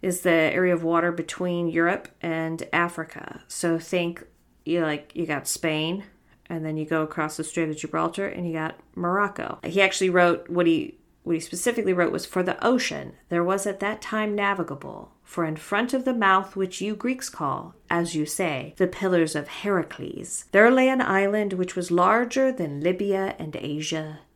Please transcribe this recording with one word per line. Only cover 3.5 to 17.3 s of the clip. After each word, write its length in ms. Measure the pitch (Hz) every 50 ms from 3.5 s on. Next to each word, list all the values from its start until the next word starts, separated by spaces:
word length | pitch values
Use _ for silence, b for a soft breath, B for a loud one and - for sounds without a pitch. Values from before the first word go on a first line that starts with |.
| - - - 170 165 165
think, 440 | 165 - - 180 170 170 175 - - - _ _ _ _ _ _ _
you, 180 | 156 165 175
like, 300 | 165 156 147 147 147 - -
you 100 | - 170
got 220 | 156 151 139 - -
Spain, 580 | - - - 165 156 151 156 160 175 202 202 b b b b b b b _ _
and 160 | 170 165 160
then 120 | 156 156 156
you 80 | 156
go 160 | 151 170 160
across 360 | 156 156 - - 156 151 156 -
the 60 | 160
Strait 260 | 160 - 175 165 156
of 80 | 156 156
Gibraltar 500 | - 156 160 160 165 170 170 - 196 -
and 180 | - - 180
you 80 | 170 160
got 220 | 160 156 156 - - - _ _
Morocco. 640 | - 175 175 180 196 208 196 202 - - - - - -
He 180 | 175 170 196
actually 280 | 196 190 190 - 190 185
wrote, 400 | 175 180 175 175 170 - - -
what 180 | 175 175 175 165
he, 320 | 165 151 - - - _ _ _ _ _ _
what 100 | - 170
he 60 | 160
specifically 540 | 160 - - 180 - 247 233 247 208 190 185
wrote 180 | 180 175 165
was, 140 | - - -
"For 180 | - - 190 180
the 200 | 185 - - -
ocean, 500 | 233 254 247 247 - - 143 139 - - _ _ _
there 160 | 175 170 175
was 200 | 175 190 196 190
at 140 | 208 196 190
that 220 | 196 202 220 214
time 340 | - - - 220 214 208 208
navigable, 800 | 208 202 202 202 185 170 165 - 139 - - - - - - _ _ _
for 220 | _ - - 170
in 100 | 160 156
front 380 | 156 - - 202 208 233 247 -
of 100 | 262 254
the 100 | 262 254
mouth 440 | 233 208 196 190 190 190 190 - 190
which 240 | 190 185 - -
you 160 | 190 208 214 202
Greeks 320 | - 247 262 254 -
call, 460 | -